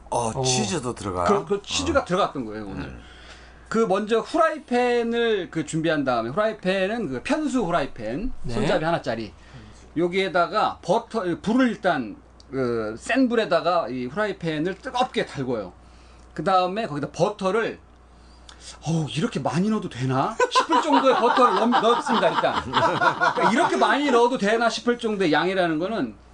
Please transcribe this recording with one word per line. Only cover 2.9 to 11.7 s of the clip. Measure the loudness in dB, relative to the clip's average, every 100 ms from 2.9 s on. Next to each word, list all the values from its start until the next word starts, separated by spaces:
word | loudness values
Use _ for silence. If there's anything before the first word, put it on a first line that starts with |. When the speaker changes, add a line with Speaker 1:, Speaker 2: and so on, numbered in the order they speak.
| -14 -20 -20 -20 -20 -20 -20 -4
Speaker 3:
그 | 0
먼저 | 2 2 2 -2
후라이팬을 | 0 2 2 0 -2 0 2 2 0 0 0 0 -2
그 | -6 -4
준비한 | -2 0 0
다음에, | 2 0 0
후라이팬은 | 0 -2 0 -2 0 0 -2 -4
그 | -6
편수 | -2 -2 0 -2 0
후라이팬, | 0 -2 -6 -6 -4 -4 -4
Speaker 2:
네. | -4
Speaker 3:
손잡이 | -2 0 0 0
하나짜리. | -2 -2 -6 -6 -12 -20 -20 -20 -20 -10 -2
여기에다가 | 0 0 0 0 2 2 0 -2
버터, | 0 0 0 -4 -2 -4
불을 | 0 2
일단 | 2